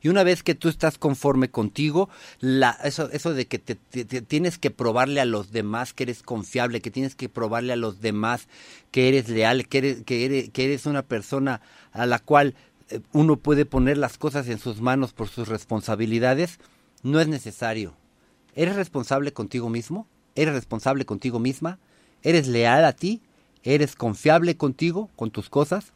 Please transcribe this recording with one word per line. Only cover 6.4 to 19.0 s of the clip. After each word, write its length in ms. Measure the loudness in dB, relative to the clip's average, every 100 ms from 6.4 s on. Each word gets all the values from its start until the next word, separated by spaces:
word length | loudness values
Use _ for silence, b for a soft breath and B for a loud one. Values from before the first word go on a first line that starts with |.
| -4 -2 -2 -4
que 100 | -6
tienes 240 | -4 -6
que 140 | -6 -10
probarle 440 | -6 -4 -2 -2
a 40 | -2
los 240 | -4 -4
demás 480 | -4 -2 -2 -2 -8 B B B B
que 180 | 2 4
eres 200 | 4 2
leal, 400 | 2 2 2 0
que 100 | 0
eres, 240 | 0 -4
que 200 | -4 -2
eres, 260 | 0 -2 -4
que 140 | -2
eres 220 | -2 -2 -2
una 160 | -4
persona 580 | -4 -6 -4 -2 -2 -2 b b b
a 120 | -4
la 140 | 0 0
cual, 360 | 4 4 4 b b _ _
eh, 100 | -12 -2
uno 240 | 4 4 4
puede 280 | 2 2
poner 340 | 2 2 2 2
las 200 | -2 -2
cosas 300 | -4 -4 -4
en 100 | -6
sus 220 | -6 -4
manos 320 | 0 0 -2
por 160 | -4 -10
sus 200 | -8 -6
responsabilidades, 1080 | -6 -4 -6 -4 -4 -2 0 2 0 -2 -8 b b b b
no 180 | 0 2
es 80 | 2
necesario. 680 | -2 -8 -8 -6 -4 -8 -12 _ _ b b b
¿Eres 220 | -2 -2 0
responsable 560 | -4 -6